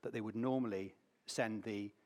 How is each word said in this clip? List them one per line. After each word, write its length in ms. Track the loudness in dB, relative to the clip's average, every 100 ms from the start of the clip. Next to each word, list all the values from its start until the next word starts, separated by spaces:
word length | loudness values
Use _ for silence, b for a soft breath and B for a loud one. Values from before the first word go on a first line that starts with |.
that 100 | -6
they 80 | -2
would 140 | -2 0
normally 580 | 2 2 2 0 -4 -8 _ _ -6
send 380 | 0 2 2
the 280 | -2 -2 -4 -8